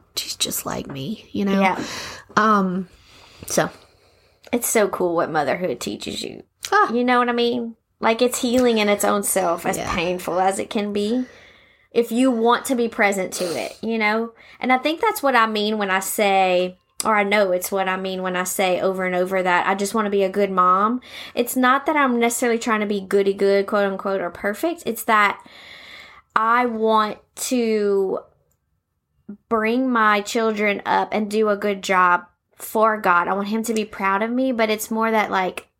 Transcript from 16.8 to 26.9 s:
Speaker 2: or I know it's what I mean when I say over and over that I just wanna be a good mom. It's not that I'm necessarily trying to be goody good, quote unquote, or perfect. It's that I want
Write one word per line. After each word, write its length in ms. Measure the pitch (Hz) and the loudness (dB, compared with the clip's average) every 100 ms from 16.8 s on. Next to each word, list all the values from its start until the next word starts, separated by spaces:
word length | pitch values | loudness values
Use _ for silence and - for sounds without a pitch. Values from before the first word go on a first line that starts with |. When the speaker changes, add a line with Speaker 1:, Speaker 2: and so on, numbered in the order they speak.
| _ - | _ -6
Speaker 2:
or 120 | 214 208 | 0 2
I 80 | |
know 260 | 202 208 190 | 2 2 2
it's 220 | 180 180 | 0 -2
what 160 | 196 190 | -2 -2
I 80 | 190 | -2
mean 260 | 190 185 | -4 -4
when 140 | 185 180 | -4 -4
I 80 | |
say 360 | 180 - 185 180 | -4 -2 0 0
over 240 | 190 190 | 0 -2
and 120 | 185 180 | -2 -2
over 260 | 185 190 | 0 0
that 240 | 180 175 - | 2 2 0
I 80 | |
just 200 | 196 202 | -2 -2
wanna 160 | 220 208 | -2 0
be 120 | 196 | 0
a 60 | 190 | 0
good 220 | 196 196 | 0 0
mom. 480 | 185 180 185 214 247 - - - | 4 4 4 2 -2 -6 -18 -8
It's 220 | - 240 262 | -4 -2 2
not 280 | 247 269 330 | 2 2 2
that 100 | 302 | 2
I'm 240 | 269 240 | 2 2
necessarily 380 | 233 233 247 226 | 0 2 0 0
trying 220 | 240 214 | 0 -2
to 60 | 208 | 0
be 140 | 208 | -4
goody 340 | 190 196 196 | 0 2 2
good, 320 | 196 196 196 196 | 2 2 2 2
quote 180 | 208 202 | 0 0
unquote, 300 | 190 202 196 | -2 -4 -4
or 100 | 175 | -4
perfect. 540 | - 202 214 330 339 - | -6 -6 -4 -4 -4 -8
It's 160 | 220 | -6
that 380 | - 214 202 - - - - - - - - - _ - | 0 4 4 0 -14 -20 -20 -20 -20 -20 -20 -20 _ 0
I 300 | 220 240 247 | 2 2 2
want 520 | 220 220 | 0 2